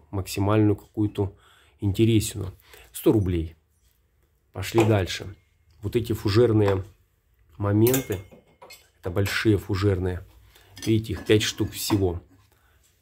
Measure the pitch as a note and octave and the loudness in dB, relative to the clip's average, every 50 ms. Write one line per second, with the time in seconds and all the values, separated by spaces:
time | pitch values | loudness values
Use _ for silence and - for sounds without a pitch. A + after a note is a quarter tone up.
0 | _ _ - G2 F#2 - - G2+ G2 G2 G#2+ A2 G#2+ G#2 G2+ G2+ - _ - - | _ _ -8 -8 -8 -6 -4 -2 0 2 4 4 4 4 2 0 -4 _ -6 -4
1 | G#2+ G#2 - - G2+ F#2+ - _ _ _ _ _ _ _ _ - G#2+ G2+ F#2+ - | -4 -2 -2 -4 -4 -4 -6 _ _ _ _ _ _ _ _ -6 -4 -2 2 2
2 | A2+ A2+ A2+ G#2+ G#2+ - - G2+ G2 F#2+ - - _ _ - - - _ - - | 2 4 4 2 0 -2 -6 -10 -10 -12 -12 -18 _ _ -20 -20 -20 _ -8 -2
3 | - E3 B2+ A2 F#2 F#2 F2+ E2+ D#2+ D#2+ - _ _ _ _ _ _ _ _ _ | 2 2 2 2 2 0 -2 -2 -4 -6 -10 _ _ _ _ _ _ _ _ _
4 | _ _ _ _ _ _ _ _ _ _ - G2+ F#2+ - - A2+ A2+ A2 A2 G2+ | _ _ _ _ _ _ _ _ _ _ -14 -12 -8 -2 0 2 2 4 2 2
5 | F2+ E2 - - - F#2+ G2 - _ _ _ _ _ _ _ _ - G2 - B2 | 0 -2 -6 -10 -12 -14 -18 -20 _ _ _ _ _ _ _ _ -8 -4 -4 -4
6 | A2 - A2 - - A2 G2 A2+ B2 A#2 A2+ G#2+ G#2 G2 G2 F#2+ F#2+ - - _ | -2 -4 -4 -4 -2 0 4 4 4 4 4 4 2 2 2 0 -4 -8 -16 _
7 | _ _ _ _ _ _ _ _ _ _ _ - G2+ G2+ G2+ G#2+ A2 A#2+ C3 C3+ | _ _ _ _ _ _ _ _ _ _ _ -6 -2 0 2 4 4 4 2 0
8 | C3 - G2+ F#2 G2 - - - _ _ _ _ - - - - _ _ _ _ | -2 -4 -8 -8 -10 -14 -20 -20 _ _ _ _ -20 -20 -20 -20 _ _ _ _
9 | - F#2 F2 G#2 G2+ G2 - - - A2+ G#2 F2+ - - G#2 F#2 G2+ G#2 G2 F2+ | -10 -6 -2 -2 -2 -2 -2 -2 2 2 2 2 0 -4 -4 0 0 0 0 0
10 | F#2 F2+ F2+ F2 - - - - _ _ _ _ _ _ - - - G#2+ A2+ A2 | -2 -4 -6 -8 -10 -16 -20 -20 _ _ _ _ _ _ -16 -8 -2 0 0 0
11 | A2+ - F#2+ - - - A2 G#2+ - - - - G#2+ F#2 - - - - - G2 | 0 -4 -8 -4 2 4 4 4 2 0 -4 -4 -6 -6 -6 -8 -4 -2 0 0
12 | F#2+ F2+ E2+ F2 - _ _ _ _ _ _ _ _ _ _ _ _ _ _ _ | 0 0 -2 -6 -12 _ _ _ _ _ _ _ _ _ _ _ _ _ _ _